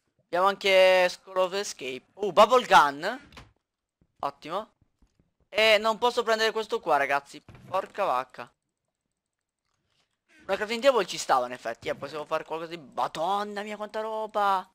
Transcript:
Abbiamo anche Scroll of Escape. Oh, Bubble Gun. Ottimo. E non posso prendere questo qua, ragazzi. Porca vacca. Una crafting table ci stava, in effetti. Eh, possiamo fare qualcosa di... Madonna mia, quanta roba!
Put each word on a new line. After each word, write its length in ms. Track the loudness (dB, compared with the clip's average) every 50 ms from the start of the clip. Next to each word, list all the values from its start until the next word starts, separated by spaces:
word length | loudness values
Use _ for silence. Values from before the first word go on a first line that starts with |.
| _ _ _ _ _
Abbiamo 220 | _ -2 0 0 0
anche 600 | 0 0 0 4 6 6 6 6 6 4 4 2
Scroll 360 | 0 -6 _ -6 -2 -2 -2
of 80 | -2 -2
Escape. 520 | -6 -8 -8 -10 -12 -10 -12 -12 -12 -14 _ _
Oh, 160 | -8 -6 0
Bubble 340 | 4 6 6 6 6 2 4
Gun. 640 | 6 6 6 6 6 2 -4 -6 -8 -8 -8 -12 -20 -20 -20 -20 _ _ _ _ _ _ _ _ _ _ _ _ _ _ _
Ottimo. 520 | -8 -8 -8 _ -12 -8 -8 -8 -8 -10 _ _ _ _ _ _ _ _ _ _ _ _ _ _ _ _
E 300 | -2 2 4 4 4 4
non 180 | 2 0 -2 0
posso 260 | -2 -2 0 0 0
prendere 280 | 0 0 0 0 0
questo 280 | -2 -2 -6 -4 -6 -6
qua, 180 | -2 0 2 2
ragazzi. 440 | 2 2 -2 -2 -4 -6 -20 -20
Porca 600 | _ -20 -20 -20 -12 -6 -4 -4 -4 -4 -6 -4 -2
vacca. 480 | -2 -2 -2 -4 -6 _ -18 -18 -18 _ _ _ _ _ _ _ _ _ _ _ _ _ _ _ _ _ _ _ _ _ _ _ _ _ _ _ _ _ _ _ _ _ _ _ _ _ _ _
Una 100 | -6 -4
crafting 280 | -4 -4 -4 -4 0 2
table 220 | 2 4 4 2
ci 120 | -2 -4 -6
stava, 280 | -2 0 0 0 0
in 80 | -2 -8
effetti. 340 | -10 -10 -10 -10 -8 -8 -10
Eh, 60 | -8
possiamo 300 | -8 -10 -12 -10 -10 -8
fare 180 | -6 -6 -6 -6
qualcosa 260 | -6 -10 -10 -10 -10
di... 80 | -14 -14
Madonna 840 | -16 -12 -6 -6 -4 -4 -4 -4 -4 -2 -2 -2 -4 -6 -8 -10
mia, 160 | -10 -10 -10 -12
quanta 240 | -12 -12 -10 -10
roba! 680 | -8 -8 -8 -8 -8 -6 -4 -2 0 0 0 0 -4 _